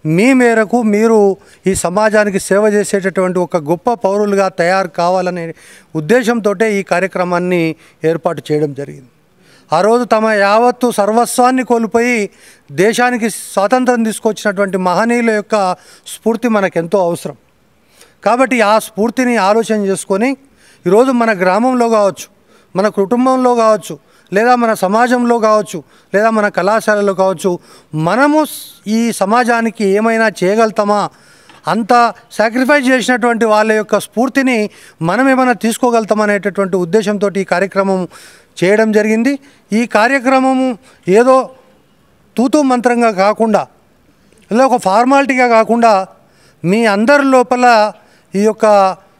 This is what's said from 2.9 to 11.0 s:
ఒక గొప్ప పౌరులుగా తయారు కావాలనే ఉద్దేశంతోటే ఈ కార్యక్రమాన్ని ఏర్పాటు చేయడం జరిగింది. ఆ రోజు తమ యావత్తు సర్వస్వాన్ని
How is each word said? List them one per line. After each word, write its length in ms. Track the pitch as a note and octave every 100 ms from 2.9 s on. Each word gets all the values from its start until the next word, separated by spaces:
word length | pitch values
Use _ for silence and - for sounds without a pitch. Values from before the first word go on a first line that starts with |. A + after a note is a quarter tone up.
| G3+ F#3 F#3 F#3 F3+
ఒక 180 | F3 F3+
గొప్ప 360 | C#3+ F3 -
పౌరులుగా 540 | A#3 F#3+ G3+ G#3 G3 F#3+
తయారు 400 | F#3 E3+ F#3+ F#3
కావాలనే 680 | - F3 F#3 F3+ F3+ E3 - - - _ D#3+
ఉద్దేశంతోటే 840 | D3+ A#3+ A3 A#3+ G#3 F#3+ A3+ G3+
ఈ 40 |
కార్యక్రమాన్ని 920 | F#3 F3 F#3 - F3+ F3 F3+ F3+ D#3+ D#3 - _ D#3
ఏర్పాటు 380 | E3 F3 D3+ -
చేయడం 220 | D3+ D3
జరిగింది. 360 | C3 C#3+ C#3+ B2+ _ _ _ _ _ _
ఆ 80 | D#3
రోజు 220 | G3+ A#3+
తమ 240 | A#3+ A3 A3
యావత్తు 640 | G#3+ G3 G#3+ B3 A#3+ B3
సర్వస్వాన్ని 720 | G#3+